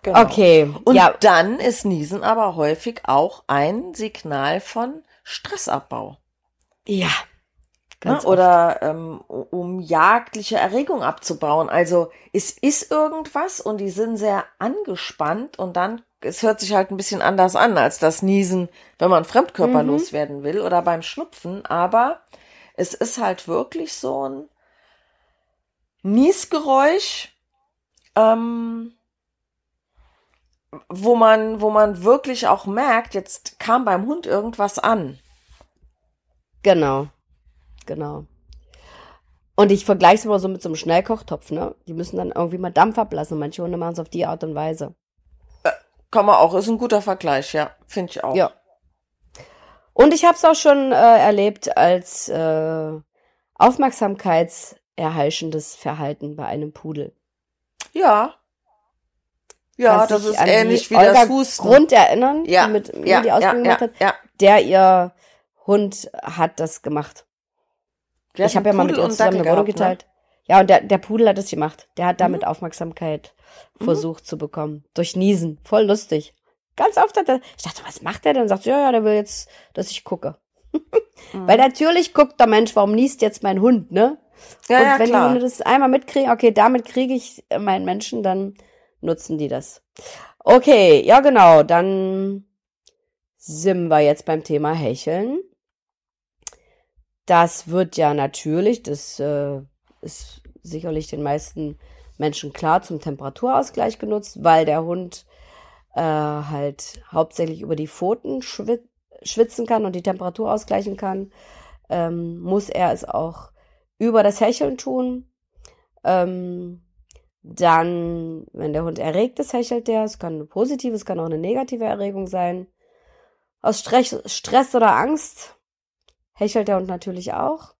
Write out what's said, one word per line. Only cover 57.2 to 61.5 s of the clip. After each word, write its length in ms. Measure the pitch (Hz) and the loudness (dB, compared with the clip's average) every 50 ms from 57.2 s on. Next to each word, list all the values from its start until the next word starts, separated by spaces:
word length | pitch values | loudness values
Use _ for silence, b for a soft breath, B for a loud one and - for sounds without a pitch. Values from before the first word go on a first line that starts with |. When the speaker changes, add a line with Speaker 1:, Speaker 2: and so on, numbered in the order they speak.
| _ _ _ _ _ _ _ _ _ _ _ _ - _ | _ _ _ _ _ _ _ _ _ _ _ _ -18 _
Speaker 1:
Ja. 420 | _ 320 381 285 214 208 226 269 - _ _ _ _ _ _ _ _ _ _ _ _ _ _ _ _ _ _ _ _ _ _ _ - _ _ _ _ - | _ 2 4 4 4 4 2 -2 -6 _ _ _ _ _ _ _ _ _ _ _ _ _ _ _ _ _ _ _ _ _ _ _ -20 _ _ _ _ 2
Ja, 180 | 247 226 214 214 | 4 6 6 6
Speaker 2:
Kannst 120 | 220 214 | 4 4
Speaker 1:
das 120 | 214 208 208 | 2 0 0
Speaker 2:
dich 80 | 214 | -2
Speaker 1:
ist 60 | 214 - | 0 2
Speaker 2:
an 80 | - | 2
die 40 | - | 4
Speaker 1:
ähnlich 380 | 202 220 220 226 233 233 - - | 4 4 4 2 2 0 0 4
wie 60 | - | 6
Speaker 2:
Olga 160 | 214 190 196 - 247 | 8 8 10 10 8
Speaker 1:
das 80 | 233 220 | 6 6
Husten. 340 | 262 269 269 - | 4 -2 -2 -2